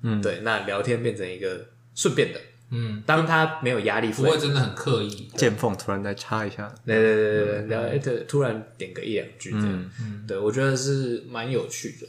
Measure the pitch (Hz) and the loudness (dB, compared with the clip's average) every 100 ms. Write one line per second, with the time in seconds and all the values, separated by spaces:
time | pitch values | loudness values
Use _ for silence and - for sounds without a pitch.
0 | 120 107 101 87 113 107 98 101 104 117 | 2 2 2 0 0 0 0 -2 0 0
1 | 120 101 90 92 95 90 - - _ - | 0 -2 -6 -4 -6 -6 -12 -20 _ -2
2 | - 127 - - - - - 120 117 107 | 0 2 0 -2 -14 -20 -8 -4 -4 -4
3 | - 156 165 165 160 - 123 123 104 104 | 2 2 4 4 2 0 -2 0 0 0
4 | 117 107 135 - 143 139 113 98 - 120 | 0 2 2 4 2 2 2 0 0 0
5 | 104 104 - - 127 104 120 95 - 98 | 0 -6 -10 2 2 4 -2 -2 -4 -4
6 | 98 101 - 110 104 98 104 113 - 110 | -4 -6 -4 -4 -4 -6 -12 -12 0 6
7 | 110 110 107 107 104 104 107 113 117 143 | 6 6 4 4 2 0 -2 -2 0 0
8 | 139 117 - 143 131 110 107 - 92 92 | 0 -4 0 0 2 -2 -8 -12 -10 -8
9 | 107 107 - - 95 107 104 92 92 - | -4 -2 -4 -12 -4 0 0 0 -6 -8
10 | 110 104 107 98 107 123 135 131 135 139 | -8 -8 -6 0 0 2 2 2 0 0
11 | 127 117 123 120 120 127 85 - 113 - | 0 -4 -6 -8 -2 -2 -2 -6 -10 -12